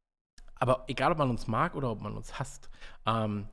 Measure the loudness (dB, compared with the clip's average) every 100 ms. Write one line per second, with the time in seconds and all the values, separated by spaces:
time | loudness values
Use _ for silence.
0 | _ _ _ -20 -12 0 4 4 2 2
1 | 4 6 4 2 0 2 2 2 -2 -2
2 | -4 -8 -8 -8 -8 -8 -14 -14 -14 -4
3 | 0 2 2 0 -4